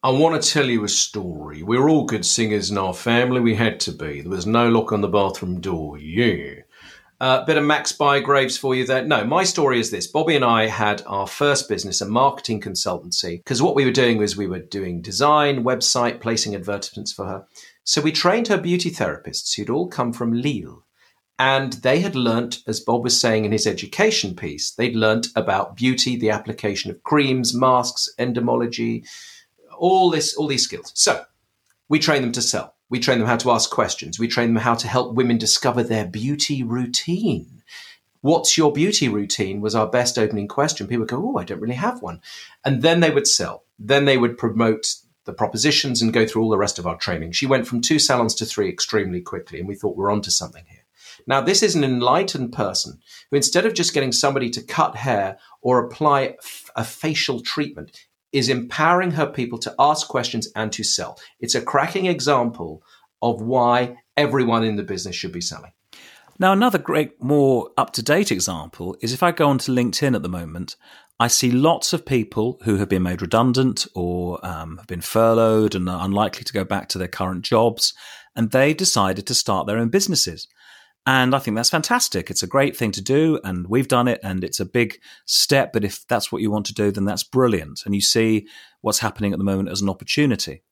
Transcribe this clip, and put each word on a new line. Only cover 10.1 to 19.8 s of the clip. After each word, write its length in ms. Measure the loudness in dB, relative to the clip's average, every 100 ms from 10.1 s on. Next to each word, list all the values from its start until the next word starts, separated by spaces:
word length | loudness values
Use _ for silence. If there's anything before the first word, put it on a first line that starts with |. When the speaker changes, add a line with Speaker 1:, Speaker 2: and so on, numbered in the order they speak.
| -2 2 2
Speaker 1:
and 80 |
I 240 | 4 4 2
had 340 | 0 0 0
our 220 | -4 -6 -6
first 420 | -2 0 0 -2
business, 320 | -6 -4 -6
a 60 | 0
marketing 540 | 4 4 2 -6 -6
consultancy, 840 | -4 -6 -4 -4 -6 -6 -6 -8
'cause 160 | -4 0
what 140 | 2
we 100 | 4
were 60 | 2
doing 280 | 4 4 4
was 180 | 0 -2
we 100 | -4
were 140 | -6
doing 420 | -8 -8 -6 -8
design, 640 | -8 0 4 4 4 0
website, 560 | 0 0 0 0 0 -2
placing 340 | -4 -2 -2
advertisements 580 | -6 -6 -6 -8 -10 -12
for 140 | -8 -8
her. 180 | -10 -14 -20 -20 _
So 180 | -2 0
we 120 | 0
trained 340 | 0 2 2 2
her 100 | 0
beauty 340 | 2 0 -2
therapists 640 | -2 -4 -4 -8 -10 -6 -6
who'd 120 | -2
all 200 | -2